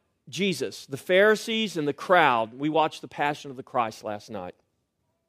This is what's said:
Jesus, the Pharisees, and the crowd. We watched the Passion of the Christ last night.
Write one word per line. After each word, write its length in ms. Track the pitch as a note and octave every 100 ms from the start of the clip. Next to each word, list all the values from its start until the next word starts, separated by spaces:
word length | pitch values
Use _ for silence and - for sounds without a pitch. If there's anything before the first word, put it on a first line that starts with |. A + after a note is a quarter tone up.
| _ _ -
Jesus, 560 | C3 G3 C#3+ A2+ - -
the 100 | C3+
Pharisees, 800 | - F#3 G#3 G#3 A3 A3 A3 E3
and 100 | D3
the 80 |
crowd. 600 | C#3 - F3+ D3+ A#2+ A2
We 160 | B2 D3
watched 320 | D3+ D#3 -
the 80 | C#3
Passion 420 | - D3 D3 C#3+
of 60 | B2+
the 60 |
Christ 420 | C3 B2+ A2+ - A2
last 240 | G#2 -
night. 260 | G#2 F2+ - _ _ _ _ _ _